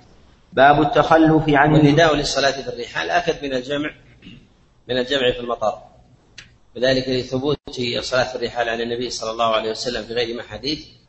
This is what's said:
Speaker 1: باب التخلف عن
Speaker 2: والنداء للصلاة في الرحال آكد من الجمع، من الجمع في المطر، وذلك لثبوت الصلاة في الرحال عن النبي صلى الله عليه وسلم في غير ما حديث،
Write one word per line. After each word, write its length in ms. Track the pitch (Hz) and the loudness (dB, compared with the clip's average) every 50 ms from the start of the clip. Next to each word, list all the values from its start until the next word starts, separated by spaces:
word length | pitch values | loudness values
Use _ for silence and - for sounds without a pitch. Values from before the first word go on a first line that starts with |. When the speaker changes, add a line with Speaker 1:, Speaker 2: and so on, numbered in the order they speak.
| - _ - - _ _ _ _ _ _ - | -20 _ -20 -20 _ _ _ _ _ _ 2
Speaker 1:
باب 300 | 123 135 143 147 151 151 | 6 6 6 6 6 2
التخلف 640 | 147 - 151 143 - 165 165 160 156 156 147 - 151 | 2 2 2 4 4 6 6 6 6 4 4 2 2
عن 240 | 143 135 143 151 156 | 4 4 4 4 6
Speaker 2:
والنداء 440 | 151 151 143 147 165 170 156 147 | 6 6 6 6 6 4 4 4
للصلاة 340 | 143 139 - - 135 139 135 | 2 -2 -2 -2 0 0 0
في 180 | 131 135 120 123 | -2 -2 -6 -10
الرحال 420 | 120 120 117 - - 151 160 170 | -10 -10 -10 -8 -6 -6 -4 -2
آكد 240 | 170 175 - 165 151 - 143 | 0 0 0 0 -2 -4 -4
من 100 | 139 131 | -6 -4
الجمع، 380 | 127 123 135 143 143 151 147 - - _ - - _ - - - - - _ _ _ _ _ _ _ _ - | -4 -4 -4 -4 -4 -4 -6 -8 -14 _ -20 -20 _ -20 -20 -20 -20 -20 _ _ _ _ _ _ _ _ -4
من 100 | 127 127 | -4 -4
الجمع 340 | 123 127 143 135 123 123 120 | -2 -2 -2 0 0 0 0
في 80 | - | -2
المطر، 340 | 120 120 117 - 113 104 - - - - - _ _ _ _ _ _ _ _ - - - _ _ _ _ _ | -4 -8 -6 -4 -2 -4 -4 -6 -10 -20 -20 _ _ _ _ _ _ _ _ -20 -20 -20 _ _ _ _ _
وذلك 320 | 113 123 131 131 131 131 135 | -2 0 0 2 0 0 -2
لثبوت 500 | 127 123 123 - 131 127 135 147 139 - _ - - 131 123 120 120 117 | -2 -4 -2 -4 -4 -4 -2 -2 -4 -4 _ -10 -10 -6 -6 -4 -4 -6
الصلاة 260 | - - 127 127 120 | -4 -2 0 0 0
في 120 | - - | -2 -4
الرحال 320 | 120 120 110 117 120 117 113 | -6 -6 -6 -4 -4 -4 -2
عن 120 | 113 117 | -4 -4
النبي 300 | 117 120 120 117 123 113 | -4 -4 -4 -6 -6 -6
صلى 200 | - - 117 113 | -8 -6 -6 -6
الله 240 | 113 117 117 113 110 | -4 -2 0 0 0
عليه 160 | 110 110 110 | 0 -2 -4
وسلم 320 | 110 - - 127 117 110 104 | -6 -6 -6 -6 -6 -6 -8
في 120 | 113 113 | -6 -6
غير 220 | 120 120 113 120 | -4 -4 -4 -6
ما 60 | 117 101 | -8 -10
حديث، 440 | 101 107 104 120 143 156 147 - - - _ _ | -12 -14 -10 -8 -6 -8 -8 -10 -14 -20 _ _